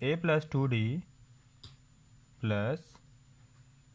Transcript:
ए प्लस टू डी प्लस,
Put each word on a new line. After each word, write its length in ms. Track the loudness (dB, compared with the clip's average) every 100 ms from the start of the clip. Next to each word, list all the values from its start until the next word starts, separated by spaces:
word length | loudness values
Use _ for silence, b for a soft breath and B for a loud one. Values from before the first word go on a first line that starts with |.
ए 120 | -2 0
प्लस 320 | 2 0 2
टू 140 | 0 2
डी 160 | 2 0 -2 -8 -18 -20 -20 -20 -20 -20 -20 -20 -20 -20 -20 -20 -6
प्लस, 380 | 0 0 0 -4 -8 -20 -20 -20 -20 -20 -20 -20 -20 -20 -20